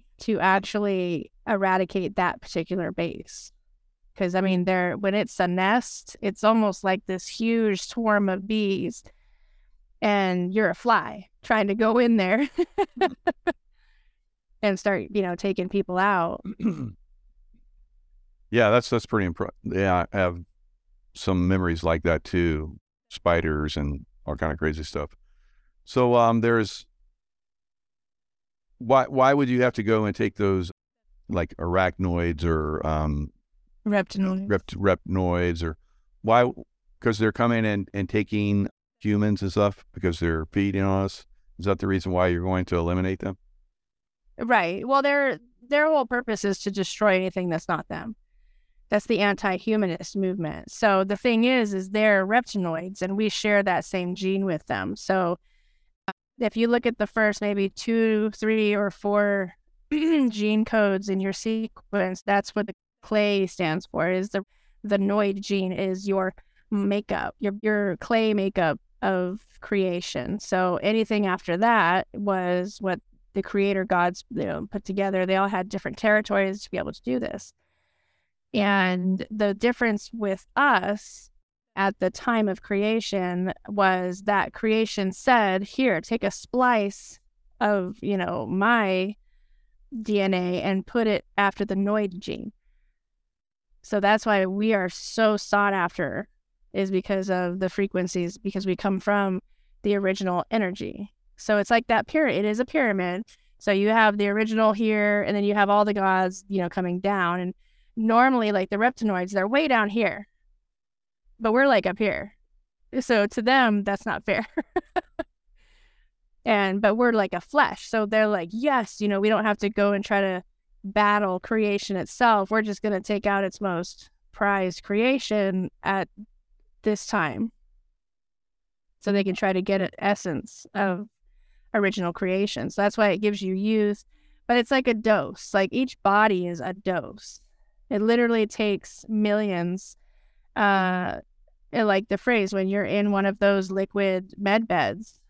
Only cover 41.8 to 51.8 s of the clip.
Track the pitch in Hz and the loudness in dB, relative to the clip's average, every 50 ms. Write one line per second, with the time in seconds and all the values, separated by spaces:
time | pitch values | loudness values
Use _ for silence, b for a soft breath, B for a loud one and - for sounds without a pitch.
41.8 | - 98 95 95 - 95 90 90 90 92 87 85 87 92 92 92 92 - 92 87 | 0 0 0 0 0 0 2 2 4 4 2 0 0 0 0 0 0 0 0 0
42.8 | 82 85 90 92 92 92 95 - - 98 95 - _ _ _ _ _ _ _ _ | 0 0 0 0 0 -2 -2 -4 -6 -8 -8 -10 _ _ _ _ _ _ _ _
43.8 | _ _ _ _ _ _ _ _ _ _ _ - 240 233 247 214 180 165 175 196 | _ _ _ _ _ _ _ _ _ _ _ -6 -2 2 2 2 2 0 -2 -4
44.8 | - 247 269 277 269 285 285 285 277 269 - - 240 _ _ _ 233 247 277 294 | -2 0 0 2 2 2 2 2 0 0 -2 -4 _ _ _ _ -6 -2 2 2
45.8 | 302 311 320 294 254 233 254 240 254 - 220 190 - 202 196 - - 202 196 202 | 4 4 4 2 2 0 -2 -4 -2 -2 -4 -2 -2 -2 -2 -4 -4 -6 -4 -4
46.8 | 185 - - - 214 208 190 185 185 185 - 190 180 180 165 160 - - 175 156 | -4 -4 -2 0 2 4 4 4 2 0 -4 -4 -2 -2 -2 -4 -2 -4 -6 -6
47.8 | - - 165 160 - 226 220 - _ _ _ _ _ _ _ _ _ _ _ _ | -6 -8 -10 -10 -10 -12 -14 -16 _ _ _ _ _ _ _ _ _ _ _ _
48.8 | _ - - 208 - - 233 202 202 202 196 190 - 202 185 180 - - 220 214 | _ -2 -2 -2 0 0 0 2 2 0 0 0 -2 -4 -4 -4 -2 -2 0 0
49.8 | 208 185 165 165 - - - 202 196 185 180 208 165 151 - - - - - - | 0 -2 -2 -4 -8 -8 -6 -4 -2 -2 -2 -4 -6 -6 -8 -10 -12 -14 -6 0
50.8 | - 208 196 190 196 196 202 190 - 254 233 220 226 247 262 254 226 208 202 190 | 2 2 4 2 2 0 -2 -2 0 0 2 2 2 4 2 2 0 0 -2 -4